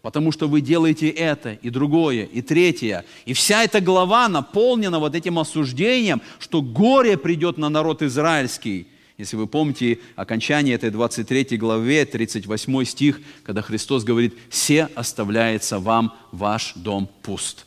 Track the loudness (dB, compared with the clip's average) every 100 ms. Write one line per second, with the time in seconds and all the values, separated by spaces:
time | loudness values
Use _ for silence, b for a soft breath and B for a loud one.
0 | -4 0 0 0 2 2 2 2 4 2
1 | -2 0 -2 -2 -8 -10 -6 -2 2 2
2 | 2 0 -4 -8 0 4 4 2 -4 -6
3 | B B -6 -2 2 2 4 2 4 4
4 | 4 4 2 0 -2 2 2 2 0 0
5 | -2 -2 -2 -2 -2 -2 -2 0 0 2
6 | 2 -2 B B -4 -2 -2 2 4 6
7 | 4 2 0 0 -2 -2 0 0 0 0
8 | -2 2 2 2 0 -4 -6 -6 -8 b
9 | b b -8 -6 -2 0 0 0 0 0
10 | B -12 -6 -4 0 2 2 0 -2 -2
11 | -2 -2 -2 -2 0 -2 0 0 2 2
12 | 0 -2 -4 -6 -6 -6 -2 -2 -2 0
13 | 0 0 B B -8 -8 -4 -8 -2 -2
14 | 0 2 2 B B -6 2 2 2 -4
15 | -8 -6 -2 0 0 0 -4 -4 2 2
16 | 2 B B -4 -2 -2 -6 -10 -6 -4
17 | -6 _ -10 -8 -8 -12